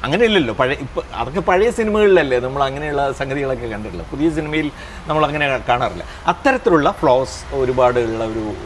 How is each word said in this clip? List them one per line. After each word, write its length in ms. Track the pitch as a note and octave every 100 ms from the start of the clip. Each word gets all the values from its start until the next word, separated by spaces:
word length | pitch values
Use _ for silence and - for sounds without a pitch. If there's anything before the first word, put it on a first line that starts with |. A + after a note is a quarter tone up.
| C3
അങ്ങനെയല്ലല്ലോ 480 | F3 A#3 G3+ B2 G#2+
പഴയ, 160 | B2+ C#3
ഇപ്പം 180 | C3+ F3+ - G2+
അതൊക്കെ 240 | A#2+ F3 F3
പഴയ 200 | F#3 A3+ A#3
സിനിമകളിലല്ലേ 640 | A3 G#3 G#3 F3+ C#3+ B2
നമ്മൾ 180 | B2+ C#3 C3+
അങ്ങനെയുള്ള 340 | C#3 D3+ C#3+ C#3 C3+
സംഗതികളൊക്കെ 480 | C3+ C#3 C3+ B2+ A#2
കണ്ടിട്ടുള്ളത്. 360 | G#2+ G#2+ F2 -
പുതിയ 160 | C#3 D#3+ D#3
സിനിമയിൽ 320 | D3+ D#3 D3+ - - - -
നമ്മൾ 140 | D#3 D3+
അങ്ങനെ 200 | D3+ C#3+ C3 -
കാണാറില്ല. 360 | A#2+ A#2+ F2 - - -
അത്തരത്തിലുള്ള 560 | C4+ C#4 B3+ A#3 E3 D3 G3+
flaws 360 | D#3 B2+ C3 - - C#3
ഒരുപാട് 380 | B2+ B2+ B2 B2 A#2
ഉള്ള 160 | A2+ A2+
ഒരു 120 | A2 G#2+ F#2